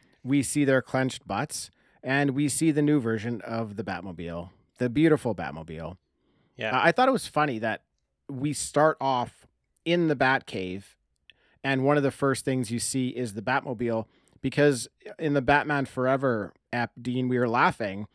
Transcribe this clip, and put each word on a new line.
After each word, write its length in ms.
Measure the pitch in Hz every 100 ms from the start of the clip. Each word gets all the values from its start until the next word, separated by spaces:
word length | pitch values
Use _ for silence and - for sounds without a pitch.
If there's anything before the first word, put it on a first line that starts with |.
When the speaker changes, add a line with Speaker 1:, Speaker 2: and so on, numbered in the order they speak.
| _ _
Speaker 1:
We 200 | 123 143
see 220 | 120 147 135
their 160 | 131
clenched 460 | - 131 131 - -
butts, 440 | 101 147 - - _ _ _
and 280 | 127 139 143
we 160 | 135 147
see 220 | - 160
the 100 | 147
new 160 | 147 151
version 420 | 117 113 117 113
of 340 | 101 113 110 101
the 80 |
Batmobile, 680 | 98 90 95 85 85 85 90 - _ -
the 120 | 123
beautiful 440 | 120 160 147 120
Batmobile. 640 | 87 73 78 78 78 82 90 _ _ _ _ _ -
Speaker 2:
Yeah. 220 | 110 120
Speaker 1:
I, 120 | 170
I 20 |
thought 160 | 170 262
it 40 |
was 120 | 233 -
funny 300 | 151 151 110
that 240 | 110 104 _ _ _ _ -
we 240 | 131 151
start 440 | 135 - 143 156 -
off 460 | 135 127 117 - _ _ _ _
in 260 | 165 175 160
the 60 | 131
Batcave, 680 | 131 131 - 113 92 95 - _ _ _ _ _ _ _
and 200 | 135 131
one 140 | 135 147
of 60 |
the 80 | 139
first 340 | - 139 127 143
things 240 | 131 110
you 100 | 117
see 300 | - 135 127
is 240 | 120 120
the 80 | 101
Batmobile, 640 | 104 135 - 113 120 113 113 _ _ _
because 460 | 131 143 147 123 - _ - -
in 160 | 156
the 80 | 143
Batman 440 | 123 143 143 143 131
Forever 680 | 131 127 135 135 113 98 - _
app, 200 | 120 120 -
Dean, 260 | 123 123 127
we 120 | 123
were 100 | 123
laughing 560 | 120 175 - 104 98 107